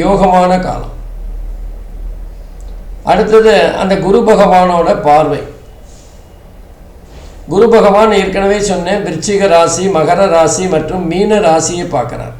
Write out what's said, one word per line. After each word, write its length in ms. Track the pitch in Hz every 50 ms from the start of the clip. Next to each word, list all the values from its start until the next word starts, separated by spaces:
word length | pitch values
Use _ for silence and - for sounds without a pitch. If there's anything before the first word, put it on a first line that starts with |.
| 165
யோகமான 540 | 185 202 190 190 190 180 185 180 180 185 185
காலம். 340 | 185 151 - - - - - - - - - - - - - - - - - - - - - - - - - - - - - - - - - - - - - - - - - - - - - - -
அடுத்தது 480 | - 170 190 220 214 220 220 220 220 208 190 175 - - - -
அந்த 140 | 190 196 190
குரு 220 | - 185 196 233
பகவானோட 800 | 226 220 214 185 202 190 180 185 180 180 175 170 165 156 151 - 143
பார்வை. 360 | 147 147 151 156 143 226 175 - - - - - - - - - - - - - - - - - - - - - - - - - - - - - - - - - - - - - - - - - -
குரு 200 | 151 190 226 226
பகவான் 440 | 226 220 196 202 196 202 220 214 208
ஏற்கனவே 480 | 196 190 185 190 196 196 196 202 208
சொன்னேன், 440 | 196 185 185 180 175 175 202 208 175
விருச்சிக 440 | 156 156 156 - - 202 196 196 196
ராசி, 380 | 170 165 165 165 165 - 185 196
மகர 400 | 185 160 156 147 175 180 196 196
ராசி 380 | 170 165 160 151 - - 185
மற்றும் 440 | 185 - 156 - - 180 185 185 160
மீன 300 | 170 185 208 208 214 208 185
ராசியை 400 | 165 160 165 156 - 175 175 170 - -
பார்க்கிறார். 400 | 135 120 120 123 123 110 - -